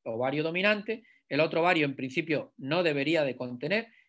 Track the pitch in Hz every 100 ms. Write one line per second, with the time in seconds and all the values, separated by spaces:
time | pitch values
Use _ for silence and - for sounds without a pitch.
0 | 127 113 127 147 160 175 202 214 208 220
1 | - _ - 139 160 160 175 170 147 127
2 | 127 131 160 139 - - 135 165 170 139
3 | 139 165 139 123 127 123 147 208 220 _